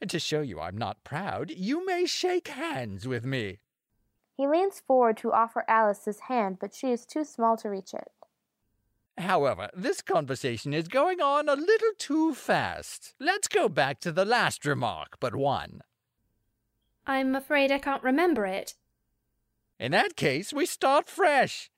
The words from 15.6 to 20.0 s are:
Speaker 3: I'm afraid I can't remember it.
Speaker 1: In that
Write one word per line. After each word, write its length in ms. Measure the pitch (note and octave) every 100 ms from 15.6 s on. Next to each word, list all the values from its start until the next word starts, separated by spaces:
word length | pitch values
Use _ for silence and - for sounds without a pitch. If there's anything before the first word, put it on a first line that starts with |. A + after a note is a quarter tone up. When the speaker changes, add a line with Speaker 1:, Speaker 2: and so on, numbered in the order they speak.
| D#2+ - - _ _ _ _ _ _ _ _ _ _ _
Speaker 3:
I'm 300 | - C4+ C4
afraid 380 | C4+ - D4 C#4
I 80 | C#4
can't 240 | C#4+ C#4
remember 420 | B3+ C#4 F4+ B3+ G3
it. 280 | F#3+ - - _ _ _ _ _ _ _ _ _ -
Speaker 1:
In 100 | B2+
that 240 | B2+